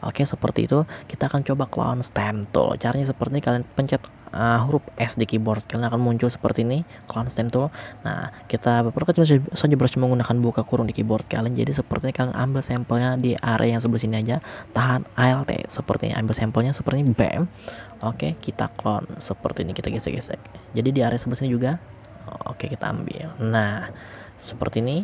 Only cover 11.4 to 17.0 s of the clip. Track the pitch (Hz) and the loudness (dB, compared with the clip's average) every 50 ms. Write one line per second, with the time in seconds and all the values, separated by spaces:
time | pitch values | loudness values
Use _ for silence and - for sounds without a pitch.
11.4 | 113 117 123 120 117 139 139 143 - - - 120 - 131 135 - 127 127 - 110 | 0 0 0 0 0 0 0 -2 -2 -2 -2 -2 -2 -2 -2 0 -2 -2 0 -2
12.4 | 123 131 139 139 131 - 135 123 123 - 117 120 123 127 127 127 127 123 117 - | 0 0 0 -2 0 -2 -2 -2 0 0 0 2 2 2 2 2 2 2 0 0
13.4 | - - 113 110 113 117 117 117 120 117 117 117 - 110 110 110 110 113 120 156 | 0 0 2 4 4 4 4 2 2 2 2 2 0 0 0 0 0 0 0 -2
14.4 | - - - - - - - 113 120 127 127 127 - - - - 127 127 131 135 | -2 -6 -14 -14 -16 -4 0 0 2 2 2 0 -2 -4 0 2 4 4 4 2
15.4 | 135 - - - - - - - - - - - - 110 - - 110 110 110 - | 0 -2 -4 -4 -6 -8 -8 -8 -2 -2 -2 -2 0 -2 -2 0 0 0 0 0
16.4 | 113 110 113 117 117 131 139 - - - 131 135 | 0 0 2 2 2 2 0 0 0 0 2 2